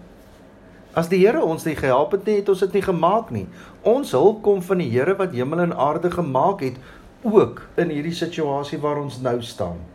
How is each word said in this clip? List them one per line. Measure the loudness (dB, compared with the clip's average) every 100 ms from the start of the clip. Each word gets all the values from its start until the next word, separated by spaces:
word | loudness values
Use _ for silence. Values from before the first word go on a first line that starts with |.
| -20 -20 -20 -20 -20 -20 -20 -20 -8
As | -4 0
die | 4
Here | 4 4
ons | 0 -2
nie | -4 -2
gehelp | 2 2 2
het | 0 0
nie, | 0
het | 2
ons | 0 2
dit | 0
nie |
gemaak | 0 2 2 2 -2
nie. | -8 -8 -14 -20 -4 0
Ons | 0 2
hulp | 4 4 4
kom | 0 0
van | 0 -2
die | 0
Here | 0 2 0
wat | -2
hemel | -2 -4 0
en | -2
aarde | 0 0 0 -2
gemaak | -2 -2 2 0 0 -4
het, | -8 -16 -20 -20 -8
ook | 2 4 4 0 -8 -2
in | -2
hierdie | -2 -6 -4
situasie | -6 -4 -2 -2 -4 -4
waar | -4 -4
ons | -6 -4
nou | -2 -2
staan. | -4 -8 -8 -8 -14